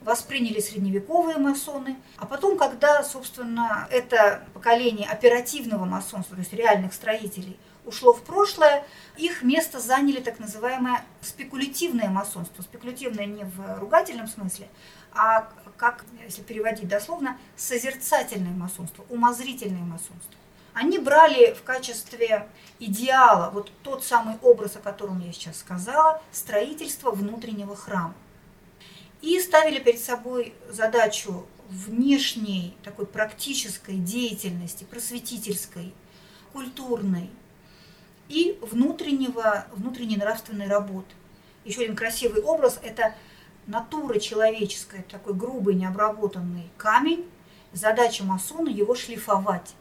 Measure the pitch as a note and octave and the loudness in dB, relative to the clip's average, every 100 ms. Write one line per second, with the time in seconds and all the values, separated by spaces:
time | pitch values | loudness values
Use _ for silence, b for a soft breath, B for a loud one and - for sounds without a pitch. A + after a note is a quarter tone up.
0 | - A#3+ - C4+ A3+ G#3 G3+ G#3+ G3 G3 | -2 -2 -2 -2 0 -2 -4 -2 -2 -2
1 | A#3+ E4+ E4 D#4 C#4 C#4 - C#4 C4 C4 | 2 2 2 2 0 0 -4 -8 -8 -10
2 | B - - C#4 G4 G4+ C4+ A#3+ D4 D4 | B -16 -10 0 2 4 2 4 4 4
3 | - C4+ B3+ - A#3+ A#3 A#3 G#3 - B3+ | 2 -6 -12 -10 -6 -2 -2 -2 0 -2
4 | B3 A#3 G#3 G3+ - - - A#3 B3 G#3+ | 4 6 6 6 -4 -2 4 6 4 0
5 | G3 G#3+ A#3+ A#3+ B3 D4 A#3 G#3 F#3 F#3 | -4 4 6 6 2 -6 -4 -4 -2 -4
6 | F#3+ G3+ F3+ F#3 F3+ G#3 A#3 G3+ F#3 - | -6 -8 -8 -8 -8 2 4 4 2 -4
7 | - A3 G3+ - F#3 - b b A#3 - | -4 -4 -6 -10 -12 -16 b b -14 6
8 | B3 A#3 - F4+ G4+ - D4+ C#4+ B B | 6 6 2 2 2 6 6 6 B B
9 | B - E4+ F4 B3 D#4 D#4+ C4+ A3+ C4 | B -6 -4 0 2 2 0 -4 0 4
10 | C#4+ C4+ A#3+ A3+ G#3 G#3+ A#3+ B3+ B3 B3 | 4 2 -4 -8 -12 -6 -4 -2 0 -2
11 | - - - - C4+ C4 C#4 - E4+ A#3 | -4 -16 -16 -14 -12 -6 -6 -2 -2 0
12 | G#3 F#3+ G3+ F3+ E3+ - F3+ - A#3+ B3 | 0 0 -4 -8 -12 -12 -18 -14 -14 -10
13 | C4 G#3 G3+ G#3 F#3+ F#3 G3 F#3+ G3+ E4 | -8 -6 -8 -8 -12 -12 -12 -10 2 2
14 | F4 A#3+ A3 - F#3 - - B B B | 2 -4 -10 -8 -8 -8 -12 B B B
15 | B - A3 A3+ A3 - - - A#3+ A#3+ | B 0 4 4 0 -10 -20 -2 -2 -2
16 | - A3+ A#3 F3 - A3 A3 A3 F3+ G3+ | -10 -20 -16 -16 -12 -6 -4 -4 -4 -4
17 | G#3 E4+ C4+ - B - - B3 B3+ C4 | -4 -6 -6 -6 B -12 -6 -4 -4 -6
18 | - D4 B3 G#3+ F3+ F3+ F3+ - E3 - | 0 0 0 -4 -4 -4 -8 -10 -12 -14
19 | - A#3+ A#3+ A#3+ C4 B3+ G#3 F3+ F3 E3 | -10 2 2 2 -6 -8 -6 -6 -8 -10
20 | - - - - b b b A3+ C#4 F4+ | -14 -18 -20 -20 b b b -2 0 0
21 | C4+ D4+ D#4+ C4+ A#3 - - C4 B3+ A#3 | 6 8 8 10 6 6 -6 -6 -6 -10
22 | - A#3+ A3+ G#3+ - B B - A3+ G3 | -12 -4 0 0 -2 B B -12 -6 -2
23 | B3+ C4 B3 F#3+ E3+ G3 G#3 - C#4 C4 | 4 8 10 8 4 -6 -10 -14 -10 -8
24 | - A#3+ A3 A3 B3+ A3 G3+ G3+ G3+ G3+ | 0 0 0 4 6 6 4 -8 -10 -8
25 | G3+ F#3 F3 E3 E3+ D#3 - F3+ G3 C#4+ | -8 -8 -8 -12 -14 -14 -10 -8 0 4
26 | D#4 D#4+ B - - G#3 B3+ D4+ D4 - | 6 4 B -12 -2 0 0 -4 -10 -6
27 | C#4 G3 G3+ A#3 A3+ G#3 G3+ G3+ - G3 | -4 -2 -4 -6 -10 -10 -10 -12 -6 -4
28 | E3+ - - - - - - _ B B | -4 -8 -20 -20 -20 -20 -20 _ B B
29 | B - D#4 F#4 F4+ D#4 D#4 C#4 B3 A#3 | B -10 0 0 4 4 4 4 2 2
30 | - B3 B3 B3 A#3 - - G3 A3 A#3 | -2 -6 -4 -6 -6 -10 -16 -4 0 2
31 | G#3+ - G3+ F3+ - - - F#3 G3+ A#3 | 2 0 -6 -10 -12 -20 -16 -14 -4 0
32 | C4+ C#4 - A#3 G#3 F#3 F3 - - G3+ | 4 4 2 -4 -4 -4 -6 -10 -18 -12
33 | G#3 G#3 G#3+ - C4+ C4+ G3+ - - F#3+ | -8 -4 -4 -4 -6 -6 -6 -10 -8 -4
34 | F3 A#3+ A#3+ A3 G3 F3 E3+ - F#3+ A#3 | -4 -2 -4 -4 -6 -8 -8 -12 -16 -12
35 | A#3 A#3+ A#3 A#3 G3+ G3+ - F3 F3+ - | -10 -10 -10 -10 -6 -8 -8 -12 -14 -16
36 | B B B B B C4+ B3+ C4+ B3+ A#3 | B B B B B -16 -14 -12 -6 -2
37 | G3+ F3 F#3 - - - b b b b | 0 -2 -4 -14 -20 -20 b b b b
38 | b b - D4+ F4+ - G#3+ A3+ C#4 E4+ | b b -4 0 0 -2 -4 0 0 0
39 | D4 C4+ C4 A3+ A3+ G3+ - G3+ A#3 B3+ | -4 -2 -2 0 0 0 -2 -10 -10 -8
40 | A#3 G#3 G3+ - - G#3 G3 G3+ G3 F#3 | -4 -2 -2 -4 -6 -8 -2 -2 -2 -8
41 | F#3 - - b b b - B3+ A3 G#3 | -12 -20 -20 b b b -10 -6 -4 -4
42 | A3+ A3+ A#3+ G#3+ G#3 D#4+ C4 - B3+ - | -4 -2 0 0 2 4 2 2 -8 -2
43 | A3 B B B B - - A3 A3+ D#4 | -2 B B B B -20 -10 -8 -6 -6
44 | C#4 G#3+ - G#3+ A3 A3 G3 - - G3 | -2 -2 -2 2 2 2 -4 -6 -12 -16
45 | F3+ G3 - F#3+ A#3+ C4 G3 F3+ F#3 F#3+ | -16 -12 -8 -6 -6 -2 0 2 0 0
46 | G#3+ G#3+ G3+ F#3 F3 F3 E3+ - G#3+ A#3 | 0 0 -4 -4 -8 -8 -12 -4 2 2
47 | D4+ E4+ - - b b b F3 G#3+ A3 | 2 0 -4 -18 b b b -2 2 4
48 | A#3 - F#3+ F#3 - D#4 D#4+ G#3 G#3 B3 | 2 2 -2 -4 -4 -4 -4 0 0 0
49 | - A3+ - G3 G3 F3+ - - | -4 -10 -2 0 0 -4 -6 -20